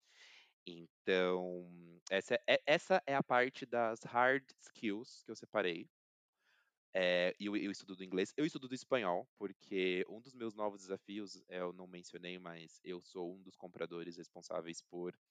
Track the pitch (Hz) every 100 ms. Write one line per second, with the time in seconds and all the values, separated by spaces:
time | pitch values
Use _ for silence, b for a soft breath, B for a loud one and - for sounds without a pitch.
0 | B B B B B _ - 85 85 _
1 | - 95 90 92 90 90 87 87 85 85
2 | - 98 - 120 - 135 - 160 - 190
3 | - 139 - 127 127 - 131 120 117 113
4 | - 120 127 135 135 - - - 110 101
5 | 127 - - 110 - 107 92 85 - _
6 | _ _ _ _ _ _ _ _ _ 95
7 | 90 90 90 - 101 101 95 95 - 92
8 | 95 92 101 - 156 156 131 127 - 131
9 | 98 90 - - 101 98 - 98 92 92
10 | 92 104 123 127 113 104 107 101 95 98
11 | - 101 98 92 - 90 90 90 92 90
12 | 87 87 90 90 90 85 82 - 92 90
13 | - 95 87 95 92 - 92 - 82 85
14 | 85 85 82 87 - 85 82 85 - 87
15 | 87 - _